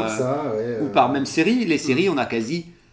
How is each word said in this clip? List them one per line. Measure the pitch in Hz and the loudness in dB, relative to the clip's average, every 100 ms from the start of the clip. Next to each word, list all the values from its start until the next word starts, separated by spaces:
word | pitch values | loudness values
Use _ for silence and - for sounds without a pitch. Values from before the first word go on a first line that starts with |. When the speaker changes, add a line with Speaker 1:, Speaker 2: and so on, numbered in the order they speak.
Speaker 1:
que | 110 | 0
Speaker 2:
euh, | 110 | -2
Speaker 1:
ça, | 127 143 147 | -2 -2 -2
ouais, | 107 117 113 | -4 -4 -4
Speaker 2:
ou | 135 | 0
Speaker 1:
euh. | |
Speaker 2:
par | 143 127 | 2 2
même | 143 139 | 2 -2
série. | 160 165 247 | 0 2 2
Les | 202 147 | 2 0
séries, | 143 131 190 | 2 2 2
Speaker 1:
Mm. | |
Speaker 2:
on | 147 | 0
a | 117 | 0
quasi | 117 113 170 165 - _ | -2 -2 -6 -8 -18 _